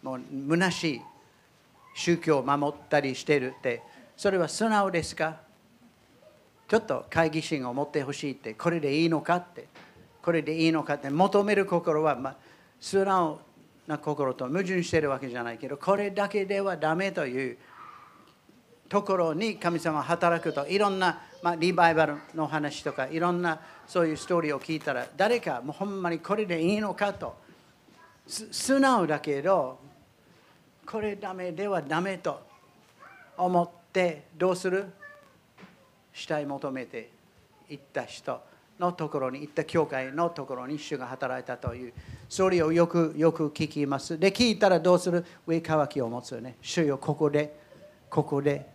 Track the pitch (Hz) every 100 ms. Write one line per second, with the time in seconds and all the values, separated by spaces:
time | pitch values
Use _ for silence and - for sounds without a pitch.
0 | 135 131 123 139 139 165 185 175 165 120
1 | - - _ _ _ _ _ _ - -
2 | - 170 165 147 127 143 147 147 - 151
3 | 139 127 - 147 127 131 131 117 - -
4 | - - 202 190 156 - 220 214 196 170
5 | 151 - 160 156 - _ _ _ _ _
6 | _ _ - _ _ _ - 220 220 127
7 | - 160 165 156 151 151 123 127 147 156
8 | 135 143 147 135 113 107 170 170 147 143
9 | 165 160 - 180 175 - - - - -
10 | - _ - 165 143 160 165 160 143 147
11 | 139 147 190 202 202 202 190 175 175 151
12 | 156 127 135 139 - - _ _ - 196
13 | 196 190 165 156 - - - _ - 151
14 | 156 147 135 123 127 165 185 185 170 165
15 | 151 131 135 123 117 117 131 143 - 196
16 | 202 196 202 208 196 196 196 165 156 160
17 | 196 190 139 127 131 120 - - - -
18 | - - - _ _ - _ - - 202
19 | 202 190 165 156 220 190 180 170 170 156
20 | 127 170 175 165 165 143 143 190 202 190
21 | 185 - - - 175 170 175 175 170 160
22 | 151 147 - 160 151 156 147 - 151 135
23 | 135 160 175 175 175 160 - - - 180
24 | 165 151 - 175 156 139 - 156 151 127
25 | 123 147 202 240 180 127 131 143 202 196
26 | 175 165 - 208 208 170 170 208 214 180
27 | 202 196 139 - - - _ _ _ -
28 | - _ - - 214 - - 269 269 240
29 | 165 147 151 139 160 190 131 135 139 -
30 | _ _ _ _ _ _ _ _ - 220
31 | 208 202 202 185 180 165 202 185 143 156
32 | 190 185 170 139 - - _ _ _ _
33 | - - - - 180 180 175 - _ 185
34 | 180 151 - 160 185 180 185 185 196 -
35 | - - - _ _ - - - _ _
36 | _ - - 156 143 139 139 131 120 120
37 | 107 _ _ _ _ _ _ 143 - -
38 | 120 - - 123 - - _ _ 180 175
39 | 156 147 131 135 147 - 151 170 147 135
40 | 131 143 170 165 131 127 127 147 - 139
41 | 123 131 131 127 123 123 127 123 123 -
42 | - - - - 190 180 160 170 170 170
43 | 160 151 160 160 151 - 151 151 143 139
44 | - 165 190 196 240 214 202 175 175 180
45 | 180 175 175 - - 165 160 156 139 143
46 | 117 120 - 120 123 - - - 151 135
47 | - 143 151 147 147 - - - - -
48 | - - 143 143 143 143 -